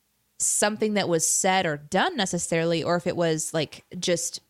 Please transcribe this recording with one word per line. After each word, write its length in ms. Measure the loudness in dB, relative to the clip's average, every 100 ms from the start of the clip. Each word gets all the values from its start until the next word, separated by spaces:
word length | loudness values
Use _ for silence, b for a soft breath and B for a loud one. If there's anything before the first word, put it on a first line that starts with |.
| _ _ _ -4
something 560 | -2 2 0 0 0
that 140 | 0 2
was 180 | 2 2
said 400 | 2 2 2 0
or 100 | -2
done 400 | -2 0 2 0
necessarily, 640 | -2 -2 -2 0 2 0
or 140 | 0 0
if 100 | 0
it 100 | 0
was, 380 | 0 0 -2
like, 300 | -4 -4 -8 -14 -6
just 420 | 0 0 -2 -8